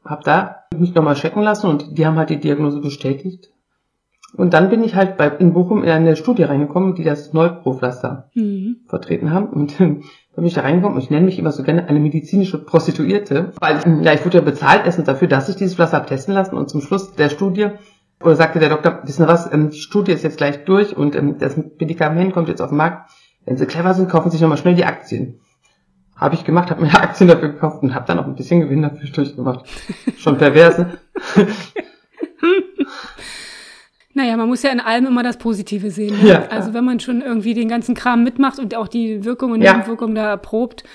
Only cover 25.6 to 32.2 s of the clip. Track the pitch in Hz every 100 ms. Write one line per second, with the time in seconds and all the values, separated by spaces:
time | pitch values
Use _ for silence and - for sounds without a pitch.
25.6 | _ _ _ _ _ - - 165 - 170
26.6 | 175 160 156 160 - - 180 160 151 -
27.6 | 156 - 131 120 - 170 135 131 131 170
28.6 | 143 143 151 143 143 - 139 - 127 127
29.6 | - - - - - - 160 135 143 147
30.6 | 170 165 180 - _ - - 196 202 214
31.6 | - 392 - _ _ -